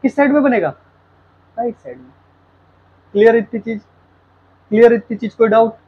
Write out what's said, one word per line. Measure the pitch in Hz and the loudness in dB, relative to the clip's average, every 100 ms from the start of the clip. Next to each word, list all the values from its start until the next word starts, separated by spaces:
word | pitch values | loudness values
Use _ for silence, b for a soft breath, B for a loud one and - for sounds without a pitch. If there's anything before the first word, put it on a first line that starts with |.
किस | 269 - | -6 -2
साइड | 285 | 0
में | 294 | 0
बनेगा? | 277 240 165 - _ _ _ _ _ _ _ - | 0 0 -2 -4 _ _ _ _ _ _ _ -10
राइट | 240 233 | -10 -10
साइड | 135 127 | -18 -20
में। | 127 _ _ _ _ _ _ _ _ _ _ | -20 _ _ _ _ _ _ _ _ _ _
क्लियर | 202 220 226 | 2 2 2
इतनी | 214 226 | -4 -12
चीज? | 214 214 _ _ _ _ _ _ _ _ _ | -10 -14 _ _ _ _ _ _ _ _ _
क्लियर | 208 233 | 4 4
इतनी | 233 - 214 | 4 -4 -10
चीज, | 220 | -10
कोई | _ 220 | _ 0
डाउट | 220 226 220 | 2 0 -4